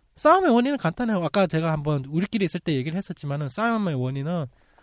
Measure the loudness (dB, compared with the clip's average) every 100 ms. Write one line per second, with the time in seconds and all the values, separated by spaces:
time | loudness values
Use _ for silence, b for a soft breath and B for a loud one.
0 | _ 0 4 6 6 4 2 0 -2 -2
1 | -2 0 0 2 2 0 0 -2 0 -2
2 | -2 -2 -2 0 -2 -2 -2 -2 -2 -4
3 | -6 -8 -6 -4 -6 -4 -2 0 0 -2
4 | -2 -4 -4 -4 -6 b b b